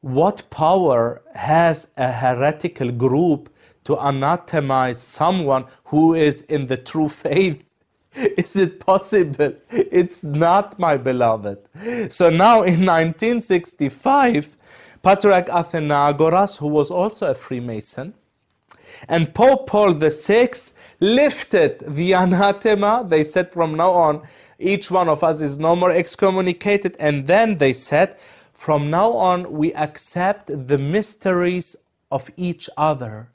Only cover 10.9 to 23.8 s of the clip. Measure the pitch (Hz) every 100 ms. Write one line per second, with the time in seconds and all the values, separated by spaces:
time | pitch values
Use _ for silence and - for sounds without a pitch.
10.9 | 143 127 127 117 110 101 101 _ 160 214
11.9 | 240 214 - 175 160 202 226 185 170 185
12.9 | 165 165 160 220 240 226 180 175 - 143
13.9 | - - 285 254 226 - _ _ - -
14.9 | _ 185 196 208 185 180 175 170 165 151
15.9 | 143 143 143 160 180 196 - 147 151 143
16.9 | 180 202 214 180 127 - 127 120 110 -
17.9 | - 151 - _ _ _ _ _ - -
18.9 | - - 170 165 - 247 269 - 208 202
19.9 | 160 156 151 - 214 247 - - _ -
20.9 | _ 190 240 294 - - 196 151 - -
21.9 | 143 175 185 180 180 202 202 226 202 202
22.9 | 233 208 160 151 180 175 170 165 156